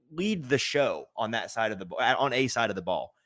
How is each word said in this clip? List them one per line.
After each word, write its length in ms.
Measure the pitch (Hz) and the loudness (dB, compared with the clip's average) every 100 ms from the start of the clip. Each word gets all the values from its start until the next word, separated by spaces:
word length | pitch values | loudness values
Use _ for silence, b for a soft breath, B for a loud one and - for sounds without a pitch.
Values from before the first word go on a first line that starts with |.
| _ | _
lead 380 | 156 208 196 127 | -4 -2 -2 0
the 100 | 135 | 0
show 500 | - 143 123 78 - - | 2 2 0 0 -8 -4
on 160 | 110 | -2
that 180 | 113 92 | -2 -4
side 220 | 113 110 | -2 -2
of 60 | 98 | -2
the 60 | 90 | -8
b-, 100 | - | 0
on 340 | 120 131 135 | 2 4 2
a 160 | 123 131 | 2 2
side 220 | 117 110 | 2 0
of 60 | 95 | -2
the 60 | |
ball. 320 | 90 82 60 _ | -2 -2 -4 _